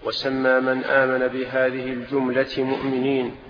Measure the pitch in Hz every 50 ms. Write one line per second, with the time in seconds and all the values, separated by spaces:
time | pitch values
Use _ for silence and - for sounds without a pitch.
0 | - 113 113 - - 139 135 131 131 131 127 131 127 131 131 131 127 - - 135
1 | 135 131 131 127 127 127 127 131 127 123 131 131 131 131 127 131 127 127 131 123
2 | 120 113 139 139 131 127 123 127 135 135 - 143 131 131 135 - - 135 135 127
3 | 127 135 139 131 123 117 - - -